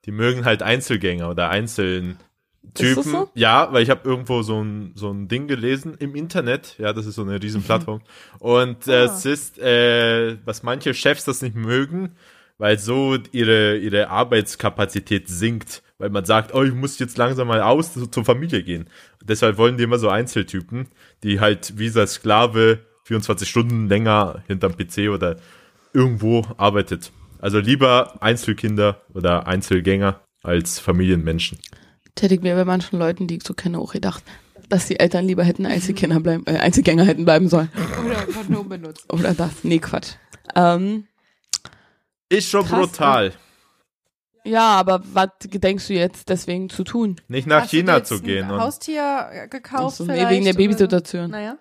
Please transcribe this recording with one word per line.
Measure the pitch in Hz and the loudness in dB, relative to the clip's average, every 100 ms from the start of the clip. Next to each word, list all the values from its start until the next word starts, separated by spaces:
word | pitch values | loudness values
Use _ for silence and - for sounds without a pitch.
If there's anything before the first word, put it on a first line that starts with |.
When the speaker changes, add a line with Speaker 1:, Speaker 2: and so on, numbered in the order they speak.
Speaker 1:
Die | - | -10
mögen | 104 117 127 | -2 0 0
halt | 120 107 | 0 0
Einzelgänger | 95 123 - 110 92 87 85 | 0 -2 0 -2 -2 -2 -4
oder | 87 85 | -2 -2
einzelnen | 98 113 113 95 92 90 90 _ _ _ _ - | -2 -4 -4 -2 -2 -6 -12 _ _ _ _ -18
Speaker 2:
Ist | - | -2
das | - 262 | 0 2
Speaker 1:
Typen. | 294 | -2
Speaker 2:
so? | 339 392 | -4 -4
Speaker 1:
Ja, | 113 110 120 160 | 0 4 4 4
weil | 127 | 2
ich | 117 | 2
hab | 131 135 | 0 0
irgendwo | 127 127 123 | -4 -2 -4
so | 110 107 | -2 -4
ein, | 107 104 101 | -6 -10 -12
so | - 104 | -12 -10
ein | 101 98 | -8 -6
Ding | 123 147 | -6 -4
gelesen | 131 120 135 156 156 | -4 -2 -4 -6 -10
im | 143 | -10
Internet. | 143 165 185 123 135 - - | -8 -6 -4 -4 -4 -6 -8
Ja, | 107 | -6
das | 107 107 | -4 -8
ist | 101 | -8
so | |
eine | 98 101 | -8 -6
Riesenplattform. | 107 107 90 110 85 107 | -6 -6 -2 -2 -2 -10
Speaker 2:
Mhm. | _ - - - | _ -20 -20 -8
Speaker 1:
Und, | 120 123 123 120 135 | 2 2 2 -4 2
äh, | |
Speaker 3:
Ah. | 127 | 4
Speaker 1:
es | 123 95 131 | 4 2 -4
ist, | 143 - - | -4 -6 -4
äh, | 127 120 120 120 117 113 117 113 | 2 4 4 4 2 2 -2 -4
was | 107 107 | -10 -8
manche | 117 135 139 | -6 -4 -4
Chefs | 123 143 143 | 0 0 0
das | - 131 | -4 -6
nicht | 127 110 | -6 -6
mögen, | 110 127 139 175 185 _ _ _ _ _ | -2 -2 -2 -6 -8 _ _ _ _ _
weil | 104 107 | 2 2
so | 101 131 135 131 - | 0 0 0 -2 -4
ihre, | 123 113 110 104 107 | -2 4 4 4 0
ihre | 104 101 104 | 0 0 0
Arbeitskapazität | 98 123 113 101 - 104 - 101 101 - 101 92 | 0 2 2 0 -4 -4 -2 -4 -4 -2 -4 -4
sinkt. | 87 113 117 - - _ _ | -4 -4 -4 -10 -18 _ _
Weil | 101 | -4
man | 101 | -4
sagt, | 139 110 110 | 2 2 4
oh, | 135 | 0
ich | 135 | 2
muss | 123 139 - | 0 -6 -6
jetzt | 123 - | -6 0
langsam | 120 131 120 | 0 0 0
mal | 113 | 2
aus | 104 143 165 | 4 2 0
zu-, | 127 120 | -8 -6
zur | - | -2
Familie | 117 123 165 120 | 0 0 0 -4
gehen. | 87 87 82 - _ _ | -4 -8 -10 -20 _ _
Und | 104 | -6
deshalb | 107 117 101 | 0 2 4
wollen | 117 127 | 2 2
die | |
immer | 117 120 | 0 2
so | 107 | 2
Einzeltypen, | 101 120 117 92 95 - 117 131 _ _ _ | 0 -2 -4 -4 -8 -8 -10 -10 _ _ _
die | 107 101 | -2 2
halt | 107 98 - 107 | 2 0 -6 -6
wie | 113 | -2
so | 110 | 0
ein | 101 | 0
Sklave | - 110 107 120 110 113 110 _ _ | -2 2 2 4 4 4 4 _ _
vierundzwanzig | _ 110 - 98 98 | _ -4 -2 -4 0
Stunden | 120 117 117 107 | 0 0 0 2
länger | 101 113 107 95 - - | 2 4 2 2 -4 -8
hinterm | 95 95 | -2 -2
P | 85 92 | -2 -6
C | - 104 | -2 -2
oder | 98 87 82 - - _ _ _ | 0 -2 -4 -12 -20 _ _ _
irgendwo | 135 131 113 110 117 110 110 | 0 2 0 2 0 0 0
arbeitet. | 101 101 95 87 - _ - - | 2 2 -2 -6 -10 _ -20 -8
Also | 101 104 | -2 0
lieber | 104 135 135 123 123 - | 2 4 6 4 2 -2
Einzelkinder | 107 120 - 104 110 104 104 101 _ | 0 0 -2 -4 -2 2 0 0 _
oder | 95 87 87 - | -2 0 0 0
Einzelgänger | 92 - 92 90 98 98 95 _ _ | -4 0 0 2 2 0 -2 _ _
als | - 87 - - | -2 -2 -2 -6
Familienmenschen. | - 90 92 87 80 82 - - - - _ _ _ | 0 2 2 2 0 -4 -4 -10 -20 -20 _ _ _
Speaker 2:
Das | - | -2
hätte | 196 | 2
ich | 185 | 2
mir | 180 175 | 2 0
bei | |
manchen | 180 180 175 180 | 0 0 -2 -2
Leuten, | 165 175 180 | -2 -2 -6
die | 170 | -6
ich | |
so | - | -8
kenne, | - 180 170 | -8 -6 -6
auch | - | -6
gedacht, | 202 196 - - - _ - - | -6 -6 -6 -16 -20 _ -20 -2
dass | 190 - | -2 0
die | 190 | 0
Eltern | 170 180 185 | 2 2 0
lieber | 180 | 2
hätten | 175 175 190 | 2 2 -2
Einzelkinder | 175 185 196 165 160 | -2 -2 -2 0 2
bleiben, | 165 165 - | 2 -2 -2
äh, | 160 | 0
Einzelgänger | - 208 180 165 | 4 4 4 6
hätten | 190 - | 4 4
bleiben | 170 156 185 | 4 6 6
sollen. | 170 160 - 170 - | 4 2 -4 -6 -4
Speaker 3:
Oder | 233 226 196 | -4 -4 -6
Kondom | - 196 208 196 | -8 -4 -4 -4
benutzen. | 185 165 - _ | -12 -14 -18 _
Speaker 2:
Oder | 165 175 | -2 0
das. | 175 170 - | 0 -2 -4
Nee, | 165 165 | 0 0
Quatsch. | - - - - _ - - 180 | 0 -8 -8 -18 _ -20 -4 2
Ähm, | 175 175 196 214 208 _ _ _ _ - - _ _ _ _ _ _ | 4 4 0 -4 -10 _ _ _ _ -12 -12 _ _ _ _ _ _
Speaker 1:
Ist | 196 - | 0 2
schon | 202 175 | 0 2
Speaker 2:
krass, | 175 | 0
Speaker 1:
brutal. | 180 - 147 127 98 | 0 0 2 2 0
Speaker 2:
ne? | - _ _ _ _ _ _ _ _ _ _ | -4 _ _ _ _ _ _ _ _ _ _
Ja, | 214 226 226 196 | -2 2 4 4
aber | 185 185 196 | 4 0 0
was | 190 190 _ 196 | 0 0 _ -10
gedenkst | 196 190 196 - | -2 0 -2 -2
du | |
jetzt | 190 175 - - | 0 0 -4 -6
deswegen | 185 - 175 190 | -4 -4 -6 -6
zu | - | -8
tun? | 185 240 214 180 _ | -4 -2 -2 -4 _
Speaker 1:
Nicht | 127 147 | -6 2
nach | 151 | 2
Speaker 3:
Hast | 226 | 4
du | 160 | 0
Speaker 1:
China | 180 | 4
Speaker 3:
dir | 151 | 2
jetzt | - | 2
Speaker 1:
zu | 104 | -6
gehen | - 98 135 | -2 -4 -2
Speaker 3:
ein | |
Speaker 1:
und | 202 | -4
Speaker 3:
Haustier, | 233 - - 302 285 277 - | -4 -6 -8 -4 -4 -4 -6
äh, | - 233 | -14 -14
gekauft | 269 - 262 | -16 -8 -6
Speaker 2:
Ach | 262 | -6
so, | - | -6
nee, | 175 | -4
Speaker 3:
vielleicht, | 175 180 | 0 2
Speaker 2:
wegen | 190 | 4
der | 196 | 2
Speaker 3:
oder? | 185 | 4
Speaker 2:
Babysituation. | 202 208 190 180 175 180 170 | 2 4 4 2 -2 -8 -8
Speaker 3:
Naja. | 208 214 285 | -8 -10 -12